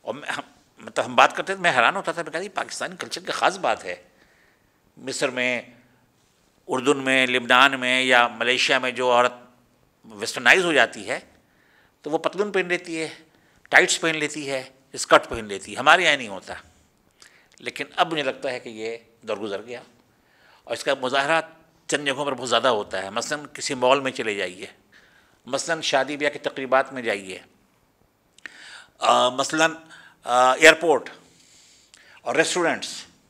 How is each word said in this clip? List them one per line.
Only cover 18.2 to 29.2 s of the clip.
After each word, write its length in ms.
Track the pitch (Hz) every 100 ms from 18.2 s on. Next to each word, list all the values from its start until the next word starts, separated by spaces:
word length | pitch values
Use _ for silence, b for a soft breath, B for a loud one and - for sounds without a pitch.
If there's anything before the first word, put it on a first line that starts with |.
लगता 280 | 131 131 139
है 100 | 123
कि 100 | 120
ये 420 | 110 110 117 _ _
दौर 140 | 107 101
गुजर 240 | 104 98
गया। 200 | 113 123 - _ _ b b b b b -
और 80 |
इसका 200 | 120 156
मुजाहरा 460 | 135 127 139 143 165 156 - _ _ -
चंद 160 | 147 143
जगहों 180 | 131
पर 100 | 143
बहुत 140 | 127 123
ज़्यादा 200 | 117 131
होता 300 | 110 101 95
है। 120 | 98
मसलन 340 | 107 127 151
किसी 300 | 147 - -
मॉल 260 | 131 127 139
में 100 | 135
चले 240 | 131 110
जाइए, 400 | 101 92 92 95 _ _ b b b b b -
मसलन 320 | 135 156 160
शादी 360 | 151 139 135 147
ब्याह 140 | 147
की 60 | 143
तकरीबात 540 | 143 - 131 131 139
में 100 | 135
जाइए, 420 | 113 101 95 92 - _ _ _ _ _ _ _ _ _ B B B B B _
अ, 300 | 117 120